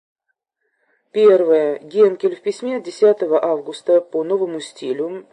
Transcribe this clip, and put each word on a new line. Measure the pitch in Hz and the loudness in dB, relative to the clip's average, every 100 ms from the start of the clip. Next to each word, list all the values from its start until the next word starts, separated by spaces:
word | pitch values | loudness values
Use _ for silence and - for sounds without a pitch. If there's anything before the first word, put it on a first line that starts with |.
| _ _ _ _ _ _ _ _ _ _ _ | _ _ _ _ _ _ _ _ _ _ _
Первое. | 208 214 185 170 156 151 143 | 2 4 6 4 2 0 -4
Генкель | 151 190 202 185 196 175 | -6 2 2 2 -4 -4
в | |
письме | 208 196 247 254 | -8 -6 -6 -8
от | |
десятого | 170 - 208 208 170 156 | -8 0 2 2 0 0
августа | 170 156 143 156 - 175 | 0 -4 -6 -10 2 2
по | 175 160 | 2 -6
новому | 160 190 180 160 | -2 -2 -4 -6
стилю, | 143 - 131 135 165 185 - | -12 -12 -8 -6 -6 -8 -14